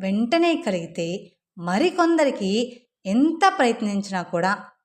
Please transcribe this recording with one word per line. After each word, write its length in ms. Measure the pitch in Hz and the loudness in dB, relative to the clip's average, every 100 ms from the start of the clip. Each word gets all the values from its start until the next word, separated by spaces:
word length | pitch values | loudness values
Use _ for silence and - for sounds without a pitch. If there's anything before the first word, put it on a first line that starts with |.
వెంటనే 640 | 190 202 233 330 339 330 220 | -4 -2 0 2 2 2 -2
కలిగితే, 680 | 180 165 165 170 190 - _ _ - | -4 -6 -6 -6 -6 -10 _ _ -10
మరికొందరికి 1200 | 175 196 349 359 330 330 277 254 190 214 247 - _ _ 190 | -2 2 0 2 2 4 2 0 -2 0 -2 -8 _ _ -2
ఎంత 460 | 220 311 320 381 370 | 2 2 4 2 4
ప్రయత్నించినా 640 | 240 233 208 196 196 185 | 0 2 -2 -4 -4 -6
కూడా 360 | 170 170 185 208 - _ | -4 -2 0 -2 -6 _